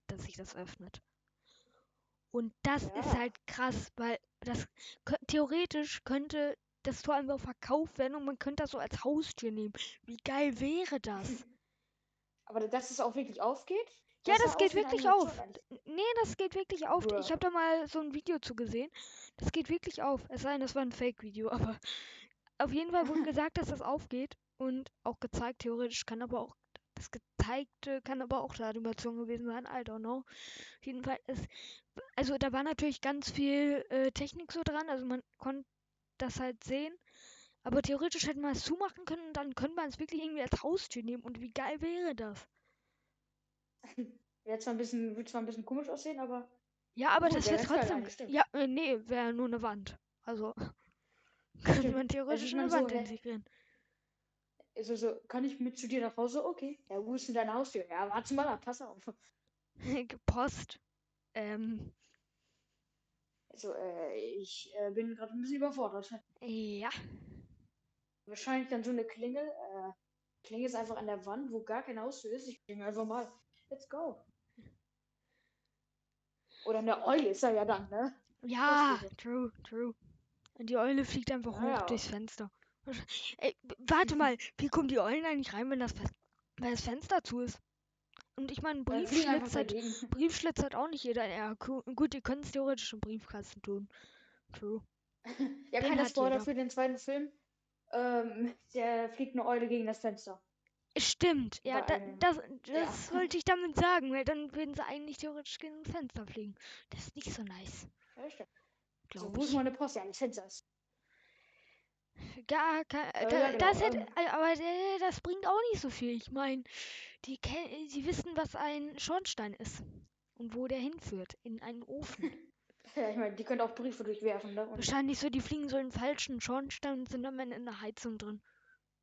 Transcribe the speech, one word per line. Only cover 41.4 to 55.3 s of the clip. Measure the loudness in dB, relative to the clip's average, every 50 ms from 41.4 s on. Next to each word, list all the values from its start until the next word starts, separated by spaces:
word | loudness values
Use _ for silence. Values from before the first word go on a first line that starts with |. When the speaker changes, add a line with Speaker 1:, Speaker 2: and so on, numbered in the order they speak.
Speaker 1:
wie | -10 -6
geil | -4 -2 -2 -2 -2 -2
wäre | -2 -2 -2 0 0 -2 -2
das? | -2 -6 -8 -8 -10 -14 _ _ _ _ _ _ _ _ _ _ _ _ _ _ _ _ _ _ _ _ _ _ _ _ _ _ _ -20
Speaker 2:
<laughs> | -14 -8 -8 -8 -8 -8 -20 _ _ _ _ -6
Wäre | -4 -4 -4
zwar | -2 -2 -2
ein | -2
bisschen, | -2 -2 0 -2 -2 -2 -2
würde | -6 -8 -6
zwar | -4 -4
ein | -4
bisschen | -4 -6 -8 -6
komisch | -4 -4 -4 -2 -4
aussehen, | -6 -6 -4 -6 -6 -4
aber | -4 -4 -6 -6 -8 -10 _ _ _ _ _ _ _ _ -6
Speaker 1:
Ja, | 2 4 6
aber | 8 8 8 8
Speaker 2:
gut, | 6
Speaker 1:
das | 6 4
Speaker 2:
wär | 6
Speaker 1:
wär | 4 4
Speaker 2:
ganz | 4 4 4
geil | 4 4 4
Speaker 1:
trotzdem |
Speaker 2:
eigentlich, | 2 0 -2 -4 -8
stimmt. | -10 -6 0
Speaker 1:
ja, | 4 4 4 4 4
äh, | 2 2 2
nee, | 2 2 2 2 2 2 0 -2
wär | -2 0 0 0 0
nur | 0 0 0
eine | 0 0
Wand. | -2 -2 -4 -4 -8 -10 -12 -14 _ _ _ _ -8
Also, | -6 -4 -2 -2 -4 -4 -6
<laughs> | -8 -8 -8 _ _ _ _ _ _ _ _ _ _ _ _ _ _ _ _ -2 6
könnte | 6 6 8
Speaker 2:
Stimmt. | 8 4 2
Speaker 1:
man | 2 0 0 0 0 2 2
Speaker 2:
Da | 2 0
Speaker 1:
theoretisch | 0 0 0
Speaker 2:
sieht |
man | 2 2
Speaker 1:
eine | 4
Speaker 2:
so, | 4 4
Speaker 1:
Wand | 4 4
Speaker 2:
hä? | 2 -2
Speaker 1:
integrieren. | -2 -2 -6 -8 -8 -8 -8 -8 -8 -12 _ _ _ _ _ _ _ _ _ _ _ _ _ _ _ _ _ _ _ _ _ _ -20 _ -10
Speaker 2:
Also | -8 -4 -4 -2
so: | 0 0 0 0 -2 -8
„Kann | -4